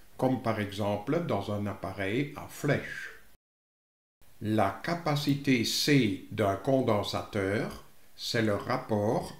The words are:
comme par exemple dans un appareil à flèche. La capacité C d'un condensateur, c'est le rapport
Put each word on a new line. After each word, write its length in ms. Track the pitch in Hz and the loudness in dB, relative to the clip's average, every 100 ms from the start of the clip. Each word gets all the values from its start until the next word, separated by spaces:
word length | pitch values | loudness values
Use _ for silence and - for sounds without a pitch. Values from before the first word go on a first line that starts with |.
| - - | -14 -2
comme 240 | 131 123 | 0 2
par 200 | 113 107 | 0 -2
exemple 640 | 98 92 101 101 - 165 160 | -2 -2 -2 -2 0 -2 0
dans 260 | 104 101 | -2 -2
un 140 | 104 101 | -2 -4
appareil 640 | 92 98 98 98 117 147 - | -6 -6 -4 -2 -2 -2 -6
à 100 | 92 | -12
flèche. 640 | - 147 120 - - - - - - _ _ _ _ _ _ _ _ - - | -4 0 0 -2 -10 -10 -14 -20 -20 _ _ _ _ _ _ _ _ -20 -8
La 400 | 101 107 98 - | 0 2 2 0
capacité 840 | - 170 151 143 143 135 - 127 110 | -4 -2 0 0 2 2 4 2 2
C 640 | - - 143 110 92 - | 0 4 6 4 0 -4
d'un 240 | 104 101 95 | 0 0 0
condensateur, 1300 | - 135 113 104 98 98 - 104 95 104 190 - - - - - | 2 4 4 2 2 -4 -2 -2 0 0 -2 -8 -16 -20 -20 -10
c'est 260 | - 120 | -2 0
le 140 | 110 101 | 2 0
rapport 800 | - 127 - 107 104 127 - | 0 -4 0 0 2 0 -2